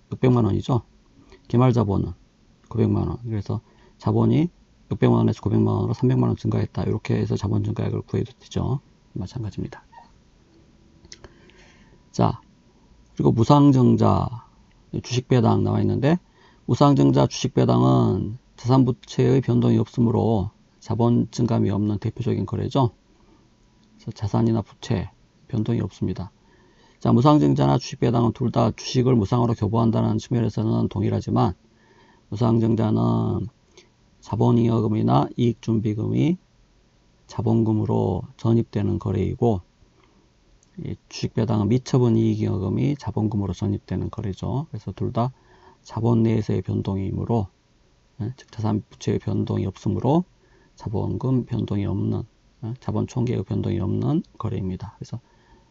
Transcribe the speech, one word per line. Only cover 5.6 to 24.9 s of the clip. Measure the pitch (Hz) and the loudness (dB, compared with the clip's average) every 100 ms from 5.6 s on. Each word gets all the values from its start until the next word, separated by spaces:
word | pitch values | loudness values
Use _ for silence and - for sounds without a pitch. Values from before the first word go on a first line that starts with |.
| 110 | 0
원으로 | 107 107 | 0 -2
삼백만 | 117 127 127 123 | -2 0 2 0
원 | 107 | -2
증가했다. | 113 107 104 - | -2 -2 -2 -4
이렇게 | - 110 - 113 | -4 -4 -2 -2
해서 | 107 110 | -2 -4
자본 | 104 107 | -2 -2
증가액을 | 101 107 104 107 | -2 -4 -4 -6
구해도 | - 107 - - | -6 -6 -6 -10
되죠. | - - - 139 - _ _ | -10 -6 -4 -4 -8 _ _
마찬가지입니다. | - 95 - 104 - - - - - - _ _ _ _ _ _ _ _ _ - - - - - - - - - - _ - | -10 -10 -10 -10 -8 -10 -12 -20 -20 -20 _ _ _ _ _ _ _ _ _ -20 -20 -20 -20 -20 -20 -20 -20 -20 -20 _ -2
자, | 57 - - _ _ _ _ - _ | -2 -2 -14 _ _ _ _ -20 _
그리고 | - 147 | 0 2
무상증자, | 120 113 143 143 131 120 113 107 95 90 117 - _ _ _ _ - | 4 6 6 8 6 6 4 4 2 -2 -6 -16 _ _ _ _ -10
주식 | - 120 - | -4 -4 2
배당 | 127 110 107 | 2 4 2
나와 | 101 107 | 2 2
있는데, | 104 101 139 175 - _ - _ - | 0 2 2 0 -2 _ -20 _ -2
무상증자 | 123 143 139 139 131 135 | 4 6 6 4 4 2
주식 | - 131 | 0 -2
배당은 | 131 123 123 127 127 117 104 104 117 - - | 0 2 4 4 4 2 0 -4 -8 -16 -6
자산 | 120 135 127 | 4 4 4
부채의 | 123 - - 127 135 | 0 -6 0 2 2
변동이 | - 120 120 113 | 2 2 2 2
없으므로 | 110 - 117 107 104 113 92 - _ _ | 0 0 0 2 0 0 -2 -10 _ _
자본 | - 110 117 120 117 | -6 0 2 2 0
증감이 | - 120 113 104 | -2 -2 0 0
없는 | 101 104 104 | 0 -2 -2
대표적인 | 110 - 120 98 95 | -6 -6 -4 -4 -4
거래죠. | 98 101 139 127 - _ _ _ _ _ _ _ _ _ _ | -6 -2 0 0 -2 _ _ _ _ _ _ _ _ _ _
그래서 | - | -16
자산이나 | - 107 117 113 113 | -8 -4 0 0 0
부채 | 110 - - | -4 -12 -6